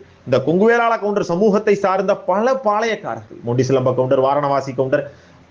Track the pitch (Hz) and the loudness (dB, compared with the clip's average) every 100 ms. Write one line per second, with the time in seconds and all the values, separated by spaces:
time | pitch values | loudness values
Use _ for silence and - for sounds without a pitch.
0 | - _ - 180 143 180 220 233 233 233 | -14 _ -2 0 2 2 4 4 2 0
1 | 202 208 175 175 214 202 214 196 196 190 | -2 -2 -2 0 2 2 2 2 2 0
2 | 190 190 - 190 233 262 214 208 226 214 | 0 -2 0 0 0 0 -2 0 -2 -4
3 | 147 113 104 - 113 123 123 131 127 127 | -6 -10 -12 -10 -4 -2 0 2 0 0
4 | 127 135 131 143 143 139 135 127 131 147 | 0 2 2 0 0 -2 -4 -4 -2 -2
5 | 143 - - - _ | -4 -12 -20 -20 _